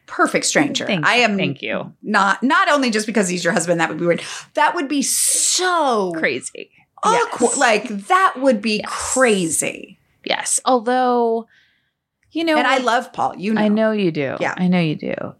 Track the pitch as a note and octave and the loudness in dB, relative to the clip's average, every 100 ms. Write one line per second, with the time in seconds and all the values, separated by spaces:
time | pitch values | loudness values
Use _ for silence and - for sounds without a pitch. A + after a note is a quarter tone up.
0 | - - E4 E3+ - E3 C3+ A#2 - F#3 | -8 -2 0 0 0 0 0 -2 -2 0
1 | D#3+ A#3 A3+ G3 C#3+ C3+ - - D3 - | 2 4 2 0 -2 -4 -6 -6 -8 -12
2 | - G#3 G3 - C4 F4 F4+ D4 B3 G#3+ | -2 0 2 0 2 2 2 2 2 -2
3 | A3 A3 F#3 F3+ E3+ E3+ E3 E3+ D#3+ D#3 | -2 0 0 -2 0 0 0 0 0 0
4 | E3+ E3+ - - - D4+ D4+ E4+ C4+ C#4+ | 0 0 -4 -14 -6 0 0 0 -2 -2
5 | G3+ - - - - F4 F4+ E4+ C#4+ A3 | -2 -2 0 0 0 0 0 0 2 0
6 | F#3 E3 E3 B2+ - - - _ _ _ | -2 -2 -2 -4 -8 -14 -20 _ _ _
7 | G#4 A#4+ A#4 - B3 - B3 G#3 G#3+ G3+ | 2 2 0 0 0 4 2 2 0 -6
8 | G3 F#4 F#4+ B3+ C4+ G#3+ A3 G#3+ - - | 0 2 2 2 2 2 0 -4 -4 -8
9 | - B3+ B3+ G3 E3 - - - - - | -2 2 4 4 0 -2 -4 -6 -14 -20
10 | _ _ - - - - B3 B3+ A3 B3+ | _ _ -6 -4 -2 -2 0 0 2 0
11 | B3 B3 A#3 A3+ A3+ _ _ _ _ _ | 2 2 0 -2 -6 _ _ _ _ _
12 | _ _ _ D#4 E4 D4+ B3+ C4+ A#3+ B3 | _ _ _ -4 0 2 2 2 2 0
13 | - - C3 - G3 G#3+ G#3+ G#3+ A3 G#3+ | -2 -4 -4 -4 -2 0 2 2 2 0
14 | F3+ D#3 C3+ - - - F3+ F3+ D#3+ - | 0 0 -4 -2 -4 0 2 2 2 -2
15 | - - - | -4 -6 -8